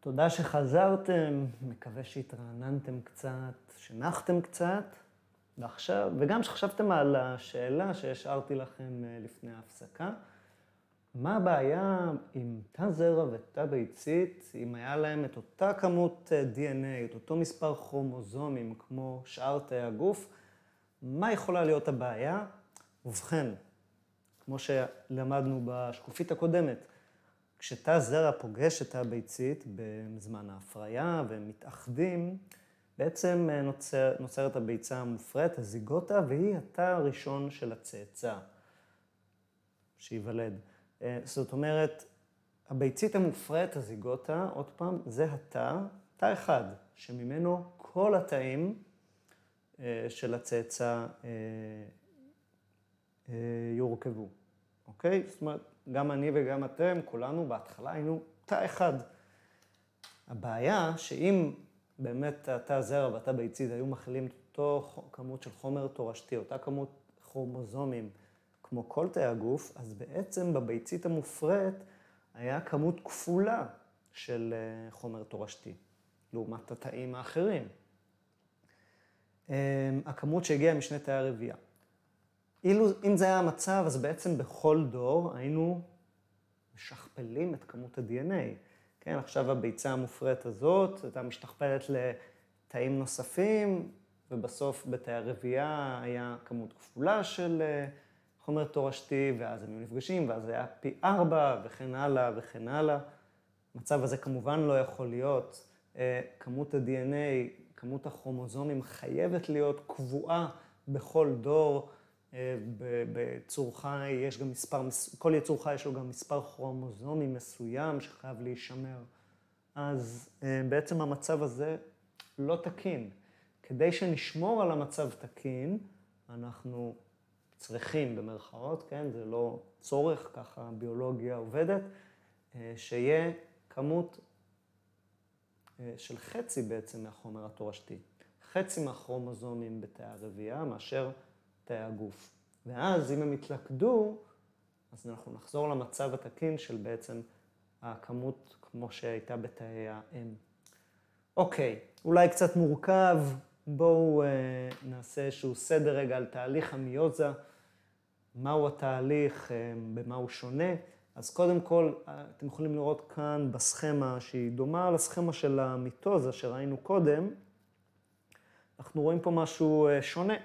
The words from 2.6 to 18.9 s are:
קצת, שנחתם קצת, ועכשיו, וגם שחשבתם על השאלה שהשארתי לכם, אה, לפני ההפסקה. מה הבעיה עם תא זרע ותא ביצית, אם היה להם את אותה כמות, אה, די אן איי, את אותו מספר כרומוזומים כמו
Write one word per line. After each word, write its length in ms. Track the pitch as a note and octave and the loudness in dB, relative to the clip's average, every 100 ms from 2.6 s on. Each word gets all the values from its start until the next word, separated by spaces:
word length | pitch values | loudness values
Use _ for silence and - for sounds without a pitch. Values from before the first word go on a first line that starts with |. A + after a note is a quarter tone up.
| C3 C#3 C#3 B2+ | -4 -4 -2 -8
קצת, 720 | B2 - C3+ C3 C3 B2 _ - | -10 -10 -8 -6 -8 -10 _ -20
שנחתם 640 | - A2 C#3+ F3 - F3 | -14 -4 -2 -2 2 2
קצת, 440 | F3 - F3 G3 G3+ - - _ _ _ _ - | 2 0 0 0 -4 -14 -20 _ _ _ _ -12
ועכשיו, 540 | A#2 - - G3 G3+ D#3+ | -12 -10 -2 0 2 2
וגם 240 | D3 A3 | 2 2
שחשבתם 500 | - - G3 G3+ G#3 | 0 -2 -2 2 4
על 240 | E3+ C#3+ C#3 | 6 6 6
השאלה 800 | B2+ B2+ - B2 B2 C#3 F#3+ | 2 -4 -8 -6 0 0 0
שהשארתי 600 | F3+ C3+ C3 C#3+ C#3 C#3 | -2 -4 -6 -4 -4 -2
לכם, 500 | C#3 C3 - C3 B2 | -4 -4 -10 -10 -8
אה, 140 | A#2+ A#2 | -8 -10
לפני 260 | A2 - A#2 | -14 -14 -16
ההפסקה. 580 | A2+ A2+ - F#2+ - E3+ G#3+ - - _ _ _ _ _ _ _ | -14 -18 -20 -20 -8 -6 -6 -14 -20 _ _ _ _ _ _ _
מה 220 | B2 C#3 G#3+ | -6 0 4
הבעיה 760 | F3+ D#3 C3+ D#3+ G3 F#3+ F3 D3 - | 6 6 6 4 4 2 2 -2 -6
עם 260 | C3+ A#2+ A2+ G#2 | -8 -6 -6 -10
תא 180 | - G3 | -2 -2
זרע 340 | D#3 E3+ E3 C#3 | 4 6 6 2
ותא 320 | A2+ - - | -2 -8 -4
ביצית, 880 | D3 C#3 A#2 - - E3 F3+ F3+ - | 0 0 0 -4 0 2 2 -2 -16
אם 200 | - A#2+ | -8 -6
היה 220 | A#2+ B2 D3 | -6 -4 0
להם 280 | D3+ D3+ | 0 0
את 120 | C#3 - | -2 -6
אותה 380 | - _ G3 | -16 _ 2
כמות, 580 | G3 F#3+ F3 F3 E3+ - | 4 4 4 4 2 2
אה, 120 | D#3 | 2
די 260 | C3+ A2+ D3 | 2 0 -2
אן 140 | C3+ | -2
איי, 200 | C3+ C3 | -2 -4
את 100 | A#2 | -6
אותו 220 | A#2 - D#3+ | -8 -4 0
מספר 380 | D#3+ - D#3 | 0 0 -2
כרומוזומים 1000 | D3 - C#3 C3+ B2+ G#2 A#2+ D3 C3+ A2+ A2 | -2 -4 -4 -2 -4 -8 -6 -4 -4 -6 -8
כמו 440 | - | -10